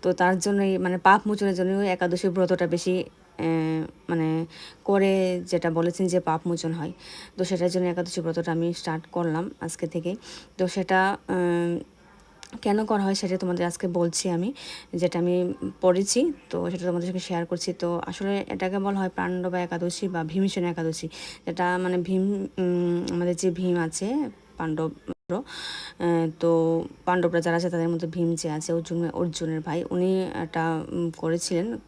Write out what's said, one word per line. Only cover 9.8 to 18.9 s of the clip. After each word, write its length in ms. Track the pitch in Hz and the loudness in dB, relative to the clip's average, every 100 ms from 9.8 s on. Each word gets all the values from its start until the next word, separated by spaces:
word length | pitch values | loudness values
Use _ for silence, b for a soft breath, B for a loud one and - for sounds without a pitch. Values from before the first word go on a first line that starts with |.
| 160 | -4
থেকে। 280 | 170 170 208 B B B - | -4 -4 -6 B B B -2
তো 100 | 180 | -2
সেটা, 480 | 196 185 190 190 202 - | 0 2 4 4 0 -2
আহ, 560 | 185 175 175 170 170 - _ - - - - - 226 | 0 2 2 0 -2 -6 _ -20 -20 -20 -20 -18 -6
কেন 240 | 208 208 214 | 0 0 2
করা 160 | 214 | 2
হয় 120 | 196 | 2
সেটা 240 | 196 190 185 | 0 0 -2
তোমাদের 280 | 185 175 175 | 0 0 -2
আজকে 220 | - 190 | -2 -2
বলছি 400 | 175 170 165 190 | 2 0 0 -2
আমি, 240 | 170 190 277 B B B | 0 -2 -6 B B B
যেটা 260 | 175 175 170 | -2 0 2
আমি 360 | 175 180 180 190 185 - | 2 2 0 -2 -8 2
পড়েছি, 520 | 185 180 196 240 330 285 - | 4 4 2 2 2 -2 -6
তো 200 | 175 175 | -4 -4
সেটা 160 | 175 175 | -2 -2
তোমাদের 200 | 175 175 | -2 -2
সঙ্গে 140 | 180 | -4
শেয়ার 260 | - 170 170 | -4 -4 -2
করছি। 260 | 175 - | -4 -4
তো 280 | 175 175 175 - | -4 -2 -2 -4
আসলে 380 | 180 196 202 - | -4 -2 -2 -2
এটাকে 300 | 190 185 196 | -4 -2 -2
বলা 200 | 196 | 0